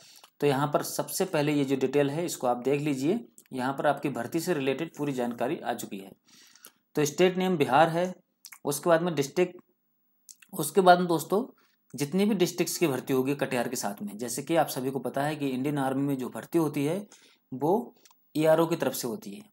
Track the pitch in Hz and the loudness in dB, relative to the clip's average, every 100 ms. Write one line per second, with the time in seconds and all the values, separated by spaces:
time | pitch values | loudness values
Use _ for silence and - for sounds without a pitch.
0 | - - - _ 147 131 147 151 - - | -20 -20 -20 _ 0 2 0 0 -2 -6
1 | - - 185 156 147 147 135 135 127 143 | -6 -4 -2 0 0 0 0 0 2 2
2 | 139 147 170 - 127 123 123 143 147 131 | 0 -2 -6 -2 -2 0 0 0 0 -2
3 | 143 233 - - _ 131 127 139 147 139 | 0 -2 -6 -20 _ -6 -4 0 0 0
4 | 151 120 117 165 175 156 135 135 165 - | -2 -4 -4 -4 -2 0 0 -2 -4 -4
5 | 143 127 120 117 123 170 120 117 107 98 | -4 -2 -4 -2 -4 -2 -4 -6 -8 -12
6 | 98 - _ - - - - _ _ - | -14 -20 _ -20 -20 -20 -20 _ _ -2
7 | 147 147 185 180 185 170 123 135 165 165 | 0 4 4 4 0 2 4 6 4 2
8 | 185 - _ _ - - 139 143 175 160 | -2 -6 _ _ -20 -8 -6 -2 2 4
9 | 175 147 143 - 180 - _ _ _ _ | 4 -2 -2 0 -2 -2 _ _ _ _
10 | _ _ - - _ - 147 202 185 175 | _ _ -20 -20 _ -6 0 6 8 8
11 | 180 160 147 196 269 - _ _ _ 127 | 6 0 0 -2 -4 -12 _ _ _ -8
12 | 143 185 208 196 170 - 170 - 165 127 | -2 2 2 2 0 0 -4 0 0 0
13 | - 131 131 139 131 127 117 127 104 104 | 0 0 2 -2 -2 -2 -2 -4 -6 -6
14 | 104 104 120 143 - 165 135 135 131 131 | -10 -8 -8 -6 0 0 2 -2 -4 -4
15 | 131 135 147 147 139 127 139 147 135 135 | -4 -2 -2 -2 -4 -2 -2 0 0 0
16 | 143 131 117 113 - 170 151 147 143 190 | -2 -2 -6 -8 -2 0 0 0 -2 -4
17 | 208 - - _ _ 127 147 220 240 - | -8 -20 -20 _ _ -4 0 0 -2 -16
18 | - _ _ 151 156 160 165 160 131 123 | -20 _ _ 0 4 4 4 2 -2 -2
19 | 123 107 101 101 - | -6 -6 -10 -14 -14